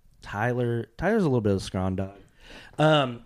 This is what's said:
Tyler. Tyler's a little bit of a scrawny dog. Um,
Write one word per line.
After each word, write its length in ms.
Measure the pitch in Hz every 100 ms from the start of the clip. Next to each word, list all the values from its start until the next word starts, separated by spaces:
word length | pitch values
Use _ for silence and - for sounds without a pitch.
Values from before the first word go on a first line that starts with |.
| _ _
Tyler. 680 | - 101 120 123 120 117 - -
Tyler's 260 | 170 226
a 40 | 165
little 140 | 123
bit 100 | 104
of 40 | 95
a 40 |
scrawny 320 | - 98 95 92
dog. 200 | 95 98 - _ - - - -
Um, 440 | 156 151 127 117